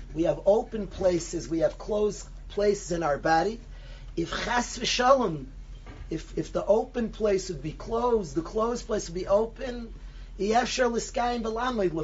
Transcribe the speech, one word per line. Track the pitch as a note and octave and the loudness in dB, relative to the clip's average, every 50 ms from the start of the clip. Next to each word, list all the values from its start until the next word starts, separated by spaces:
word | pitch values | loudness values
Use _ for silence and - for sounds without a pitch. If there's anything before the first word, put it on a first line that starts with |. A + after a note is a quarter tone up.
| - - C#3+ | -12 -6 -2
we | D#3 E3+ | 0 2
have | E3 D3 D3 - | 2 2 2 4
open | F#3+ G3+ A3+ B3 - - A3 G3 | 4 6 6 4 0 -4 -6 -6
places, | E3 - E3 G3 F3+ F3+ E3 - - - E3 A#2 B2 | -6 -2 0 2 4 4 2 0 -2 -6 -6 -4 -2
we | E3 D#3+ | 0 2
have | D#3 D3 - - | 2 2 0 -2
closed | - - G#3+ G#3 G#3+ G#3 F#3 - - - - - - - | -6 -2 0 2 2 0 0 -4 -10 -14 -14 -14 -14 -8
places | - G3+ G3+ G#3 G3 - - - F3 | -2 2 2 2 2 2 0 -4 -2
in | E3+ E3 | 0 2
our | D3+ C#3+ C3+ | 2 2 2
body. | - D#3+ E3 D#3+ F3 G3+ A3+ - - - - - - - - - - - - | 4 4 4 6 4 2 0 -4 -10 -14 -14 -14 -14 -14 -14 -14 -12 -8 -4
If | E3+ E3 - | -4 -2 -2
Chas | - - - G#3 A#3+ A#3+ A#3+ - - B3 | -2 -4 -2 0 2 0 0 0 -2 -4
V'Shalom, | A#3+ - - - B3 B3 C#4 C4 A#3 F#3+ D#3+ D3 C3 - - - - - - - - - - - - - | -2 0 2 4 6 8 8 6 6 2 -2 -4 -6 -10 -12 -14 -14 -14 -14 -14 -14 -14 -14 -12 -10 -6
if, | E3 D#3+ - - - | -6 -6 -6 -6 -6
if | - D#3 - - | -6 -4 -2 -2
the | F3 D#3+ | 0 4
open | - G3 G#3 C4 - - B3 A3+ G#3+ | 4 4 4 4 0 -2 -2 -2 -2
place | - - G#3+ G#3 G3 F#3+ - - | -2 0 2 2 2 2 0 -2
would | F3 C#3+ C#3 | -6 -6 -6
be | D#3 | -8
closed, | - - - A3 A3+ A#3 A#3+ B3 A#3 A3 F#3+ D3 C3+ | -8 -8 -6 -4 -2 0 2 4 2 2 0 0 -2
the | E3 D#3+ | -4 -4
closed | - - G#3+ A3 A#3+ B3 A#3+ - - | -2 0 0 0 0 0 -2 -2 -2
place | A3 G3+ - E3+ | -2 -2 -2 -4
would | E3 | -6
be | F#3 F#3 - | -4 0 4
open, | G3 G#3 A3+ A3+ - - C4 B3+ A#3+ A#3+ A#3 A3+ - - - - - - - - - | 4 4 4 2 -4 -8 -8 -8 -8 -8 -10 -10 -12 -12 -14 -14 -14 -14 -14 -12 -6
we | - F#3+ G#3 G#3+ A#3+ B3+ - - B3+ B3+ A#3+ A#3 A3 - - - B3+ A#3+ A#3+ A#3+ A#3+ A3 A3+ A3 A3+ B3 B3+ B3 A3 F#3+ F3 D#3 E3 | -2 0 2 4 4 4 2 2 2 2 2 2 0 -2 -2 -2 0 0 0 0 0 -2 -2 -2 -2 -2 -2 0 2 2 0 0 -2